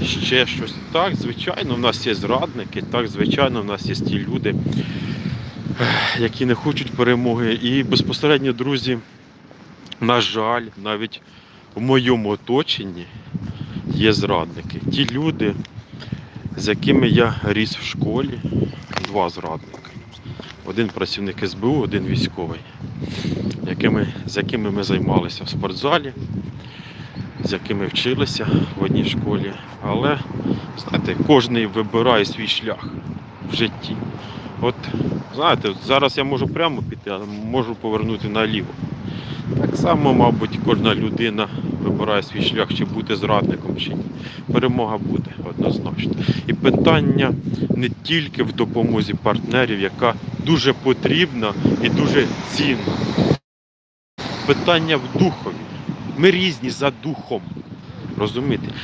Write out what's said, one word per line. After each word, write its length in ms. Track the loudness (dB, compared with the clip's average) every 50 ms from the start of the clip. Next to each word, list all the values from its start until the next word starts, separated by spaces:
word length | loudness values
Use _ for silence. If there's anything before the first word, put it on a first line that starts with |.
| 0
ще 420 | -2 0 -2 0 2 4 4 4
щось. 280 | 4 0 -4 -4 -6 -6 -10 -12 -2 0
Так, 240 | 0 2 2 0
звичайно, 580 | -2 -4 -6 -4 -4 -4 -4 -4 -2 -2 -2 -2
в 40 | 2
нас 280 | 2 2 2 2 0
є 80 | 0 0
зрадники, 680 | 0 2 2 2 2 0 -2 -4 -8 -8 -6 -6 -8 -6
так, 260 | -2 -2 -2 -2 -2
звичайно, 540 | 0 0 2 2 4 4 4 4 2 0 -2
в 20 |
нас 220 | -2 -4 -4 -4
є 80 | -4 -4
ті 240 | -2 -2 -2 -2 -2
люди, 360 | -2 -2 -2 0 0 0 0 0 -2 0 -2 -2 -2 -4 -4 -6 -6 -6 -6 -6 -4 -6 -6 -6 -8 -10 -10 -10 -8 -6 -2 0
е, 40 | 0 2 2 2 0 0 0 0
які 280 | 0 0 0 0 2
не 80 | 2 2
хочуть 380 | 2 2 0 0 0 -4 -4 0
перемоги. 640 | 2 4 4 4 4 4 2 2 2 2 2 0 0 0
І 200 | 0 2 2 2
безпосередньо, 680 | 2 2 2 2 0 -2 0 4 4 4 6 4 2 0
друзі, 460 | 0 0 0 0 0 0 0 -2 -2 -4 -10 -20 -20 -20 -20 -20 -20 -20 -20 -20 -20 -20 -20 -20 -20 -18 -18 -8 -2
на 200 | 2 4 4 4
жаль, 420 | 4 2 0 0 0 2 0 0 -2 -6 -12 -8 -4
навіть 360 | -4 -2 -2 -2 -6 -8 -12 -18 -20 -20 -20 -20 -20 -20 -20 -20 -12 -6
в 60 | -4
моєму 480 | 2 4 4 6 6 6 4 4 4 0
оточенні 760 | -2 -2 0 2 2 2 2 2 -2 -4 -4 -8 -8 -10 -12 -12 -14 -16 -14 -8 -8 -6 -6 -6 -8 -8 -10 -8 -8 -8 -6 -4 0
є 180 | 4 6 6 6
зрадники. 680 | 4 2 2 2 2 0 -2 -6 -10 -10 -10 -10 -6 -4 -2 0
Ті 140 | 0 0 0 0
люди, 420 | 0 0 0 0 2 0 0 0 -2 -6 -10 -12 -16 -16 -16 -16 -16 -10 -10 -10 -10 -10 -14 -14 -12 -10 -10 -6
з 120 | -4 0 0
якими 400 | 0 2 4 4 4 6 6 6
я 260 | 6 6 6 4 4 0 0
ріс 320 | 0 2 2 0 0 -2
в 80 | -6 -8
школі, 540 | -8 -4 -2 -2 0 0 0 -2 -2 -4 -6 -6 -2 0 0 0 0 -2 -10 -12 -8 -6 -6 -4
два 220 | -2 0 2 2 2
зрадника. 640 | 0 -4 -6 -6 -6 -8 -8 -12 -16 -18 -18 -16 -16 -16 -16 -16 -18 -16 -12 -12 -12 -12 -12 -14 -16 -14 -10
Один 220 | -6 -2 0 0 0
працівник 540 | 0 -4 -4 -4 -4 -4 -6 -6 -4 -4 -6
С 120 | -6 -4
Б 100 | -2 0
У, 160 | 2 2 2
один 260 | 0 0 0 -2 0
військовий, 540 | 0 0 0 0 -2 -2 -4 -6 -6 -6 -8 -12 -16 -14 -14 -12 -12 -8 -8 -8 -6 -6 -6 -4 -2 -2 -2 -2 -4 -4 -4 -6 -6
якими, 380 | -4 0 2 2 2 2 0 -2 -4 -8 -10
з 100 | -4 -2
якими 340 | -2 -2 0 -2 -2 -2 0
ми 120 | -2 -2 0
займалися 640 | 0 0 2 2 2 2 2 2 0 -6 -8 -8
в 40 | -6
спортзалі, 640 | -4 -4 -4 -4 -4 -2 2 2 2 2 2 -2 -8 -8 -8 -6 -6 -6 -8 -8 -12 -12 -14 -16 -16 -16 -16 -16 -14 -14 -14 -12 -10 -10 -10 -10 -8 -6 -4
з 80 | -4 -4
якими 340 | -4 -4 -4 -2 -2 -2
вчилися 600 | -2 -2 0 0 0 2 2 0 -2 -2 -2 0 2 2 2 2 0 -2 -2
в 40 | 0
одній 200 | 2 2 2 2
школі. 480 | 0 0 -2 -2 0 0 -2 -2 -4 -6 -10 -14 -16 -14 -8 -4
Але, 360 | -2 0 2 2 2 2 0 -2 -6 -8 -4 -2 -2 -2 -2 -4 -8 -12 -12
знаєте, 380 | -8 -2 -2 0 0 0 0 0 4
кожний 400 | 6 8 8 6 4 2 0 0
вибирає 580 | 2 0 -2 -2 2 2 4 6 6 6 6 4
свій 240 | 2 0 -4 -2 -2
шлях 400 | -2 -2 -2 -4 -4 -4 -6 -8 -10 -8 -8 -10 -10 -10 -12 -14 -14 -12 -8 -6 -2
в 20 |
житті. 420 | 0 0 0 -2 -6 -8 -8 -6 -6 -6 -8 -8 -10 -12 -12 -12 -12 -12 -12 -6 -2
От, 140 | 0 0 0 -2 -6 -6 -2 -2 -2 -2 -2 -4 -6 -8 -4
знаєте, 400 | 2 4 4 4 4 2 -2 -2 -2 0
зараз 320 | 2 4 4 4 4 2 0
я 60 | 0
можу 240 | 0 0 0 0 -2
прямо 340 | 0 0 0 0 0 -2 -4
піти, 280 | -6 -6 -8 -6 -6
а 80 | -6 -6 -6 -8 -8 -8 -6
можу 300 | -2 0 0 0 0 -4
повернути 540 | -4 -2 -2 0 0 0 0 -2 -2 -4 -2
наліво. 400 | 2 2 2 2 2 0 -2 -4 -6 -8 -8 -8 -6 -8 -8 -8 -8 -8 -8 -8 -8 -6 -4 -2 0 0
Так 160 | 2 0 2
само, 380 | 2 4 4 4 6 6 6 6
мабуть, 440 | 8 6 6 6 4 0 -2 -2 -2 2
кожна 300 | 2 2 4 4 4 4
людина 540 | 4 2 0 0 0 0 0 0 0 -2 -2 -2 -6 -4 -4 -4 -2 -2
вибирає 400 | -2 0 0 2 2 2 0 0
свій 200 | -2 -2 0 0
шлях, 320 | 0 2 0 0 0 0
чи 100 | -2 -2
бути 320 | -2 -2 -4 -2 -2 -2
зрадником, 600 | -2 2 2 4 4 4 2 -2 -2 -4 -6 -4
чи 140 | -4 -4 -4
ні. 120 | -4 -4 -6 -6 -8 -10 -10 -12 -12 -10 -6 0 2
Перемога 460 | 4 4 4 2 2 0 0 -2 -2
буде, 320 | -2 -2 -2 -2 -2 -4 -8 -10 -10 -8
однозначно. 640 | -4 0 0 0 0 0 -2 -4 -4 -2 -2 -2 -2 0 0 0 0 0 0
І 60 | -2 -2
питання 800 | 4 4 4 4 6 6 6 6 6 6 4 4 4 4 2 2 0 -2 -4 -2 -2 0 0 0
не 120 | 0 0 -2 -2 -4 -2
тільки 400 | 0 0 0 0 -2 -2 -2 -2
в 100 | -2 0
допомозі 600 | 0 0 0 2 2 2 4 4 2 2 0 -2
партнерів, 680 | 0 2 2 2 2 0 2 4 4 4 4 2 0
яка 340 | 0 -2 0 2 2 2 2 2 -4 -8 -6 -4 2
дуже 260 | 2 4 4 6 4 2
потрібна 800 | 4 2 2 2 4 4 2 4 4 2 2 0 0 0 0 0 2 2 2 4 4 2
і 60 | 2
дуже 380 | 2 4 4 4 6 4 4 4 0 -4 -6 -4
цінна. 420 | -2 0 2 2 2 0 0 -2 -2 0 -2 0 2 2 4 4 4 2 0 _ _ _ _ _ _ _ _ _ _ _ _ _ _ -12 -10 -8 -8 -6 0
Питання 500 | 2 2 2 4 4 4 4 4 2 0
в 220 | 0 0 -2 2 4
духові. 360 | 4 4 4 0 -6 -8 -8 -8 -10 -12 -12 -10 -8 -8 -8 -8 -8 -8 -2
Ми 140 | 4 6 6
різні 400 | 6 6 2 0 -2 -2 -4 -6
за 220 | -4 0 0 0 0 -2 -6
духом. 400 | -6 -6 -6 -6 -6 -6 -6 -6 -8 -10 -12 -12 -12 -16 -16 -16 -16 -16 -14 -12 -8 -2 -2
Розумієте? 500 | -2 0 0 0 0 0 0 0 -2 -6 -8 -8